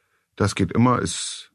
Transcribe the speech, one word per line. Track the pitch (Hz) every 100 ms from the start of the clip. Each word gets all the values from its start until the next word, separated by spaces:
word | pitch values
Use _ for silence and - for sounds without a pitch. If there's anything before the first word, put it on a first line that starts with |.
| _ _ _ -
das | 104
geht | - 90
immer, | - 123 113
ist | 92 - - - -